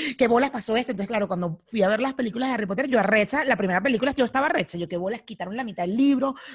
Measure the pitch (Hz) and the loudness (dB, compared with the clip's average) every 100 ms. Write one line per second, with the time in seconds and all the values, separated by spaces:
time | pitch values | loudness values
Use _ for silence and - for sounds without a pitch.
0 | 302 247 233 233 269 254 214 220 254 196 | -4 0 4 4 2 -2 -2 -2 -2 -4
1 | 196 220 196 180 175 165 - 226 190 214 | -4 -2 -2 -2 -4 -6 -6 0 2 2
2 | 262 269 233 233 262 240 202 196 277 240 | 0 -2 -4 -2 -2 -2 -2 -2 2 2
3 | 202 214 208 208 254 214 190 160 262 226 | 4 4 2 0 0 2 2 2 2 2
4 | 269 277 240 262 294 339 165 175 165 175 | 0 0 0 2 0 0 -4 -6 -6 -4
5 | 185 226 - 208 180 220 240 175 175 220 | -4 -6 -10 -10 -8 -6 -8 -6 -2 2
6 | 277 269 269 262 - | 4 4 0 -4 -12